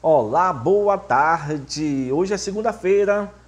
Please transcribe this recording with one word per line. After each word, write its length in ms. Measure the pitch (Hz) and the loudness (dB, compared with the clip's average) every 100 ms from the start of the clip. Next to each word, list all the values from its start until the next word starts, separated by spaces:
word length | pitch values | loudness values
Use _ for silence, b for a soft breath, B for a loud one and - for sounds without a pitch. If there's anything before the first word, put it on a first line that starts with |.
| 165 | 4
Olá, 460 | 151 107 147 185 | 2 2 0 0
boa 460 | 143 123 202 202 196 | 0 0 2 2 0
tarde. 1120 | - 123 151 165 147 151 131 151 151 135 127 | 0 2 2 0 -2 -8 -8 -6 -4 -2 -2
Hoje 220 | 143 190 | -2 0
é 20 | 196 | -2
segunda-feira. 960 | 202 202 220 - 185 202 202 202 202 - | -4 -4 -4 -2 0 2 2 0 -4 -14